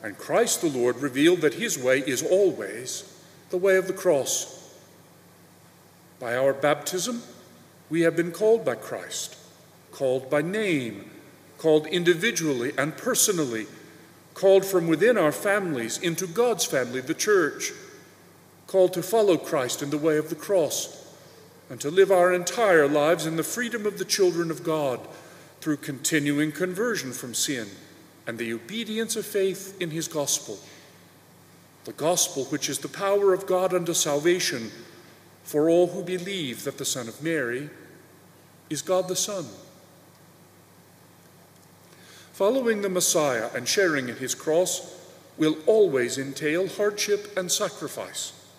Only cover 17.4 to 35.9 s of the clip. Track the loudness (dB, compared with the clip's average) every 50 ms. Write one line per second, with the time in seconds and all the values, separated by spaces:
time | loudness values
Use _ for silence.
17.4 | 4 2 -2 -6 -8 -8 -8 -12 -18 -20 -20 -20 -20 -20 -20 -20 -20 -20 -20 -20
18.4 | -20 -20 -20 -20 -14 0 4 4 4 4 4 -2 -4 0 2 4 4 4 4 2
19.4 | 0 -2 -2 -2 0 -2 -4 -6 -4 -4 -4 0 0 2 2 2 0 -2 -8 -10
20.4 | -2 0 2 2 2 2 -2 -4 -6 -8 -12 -18 -20 -20 -20 -20 -20 -20 -20 -20
21.4 | -20 -20 -20 -20 -18 -16 -14 -8 -6 0 4 4 6 6 6 6 6 4 4 2
22.4 | 0 -4 0 2 4 6 8 8 6 6 4 4 4 4 4 2 0 -4 -2 -4
23.4 | -4 -4 -4 -4 -4 -4 -4 -4 -4 -4 -4 -4 -4 -4 2 4 4 2 4 0
24.4 | -2 -2 -4 -6 -2 -2 -2 0 0 -2 -2 -4 -8 -14 -18 -20 -20 -20 -20 -20
25.4 | -20 -20 -20 -8 -4 -4 -4 -2 -4 -10 -10 -6 -4 0 0 2 2 0 0 0
26.4 | 0 -2 -2 -4 -4 -4 -2 -2 -2 -2 -2 -4 -6 -8 -10 -10 -10 -8 -4 -4
27.4 | -2 -2 -2 -6 -6 -10 -14 -18 -20 -20 -20 -20 -20 -20 -20 -16 -12 -10 -8 -6
28.4 | -6 -6 -6 -8 -8 -10 -10 -8 -8 -6 -4 -6 -4 -4 -4 -6 -6 -4 -2 -2
29.4 | 0 0 -2 -6 -10 -16 -10 -8 -8 -6 -4 -6 -6 -6 -4 -4 -2 -2 -2 -4
30.4 | -4 -10 -12 -14 -14 -20 -20 -20 -20 -20 -20 -20 -20 -20 -20 -20 _ -20 -20 -20
31.4 | -20 -20 -20 -20 -20 -20 _ _ -18 -16 -10 -4 -2 0 0 0 0 -2 -2 -6
32.4 | -6 -4 -4 -4 -4 -4 -6 -6 -8 -10 -8 -4 -2 0 2 4 4 4 4 2
33.4 | 0 0 0 2 2 2 0 0 -2 0 0 0 0 0 0 2 4 2 2 2
34.4 | 0 -2 -4 -4 -8 -10 -12 -16 -20 -20 -20 -20 -20 -20 -20 -20 -20 -20 -20 -20
35.4 | -16 -2 0 2 4 6 6 6 4 2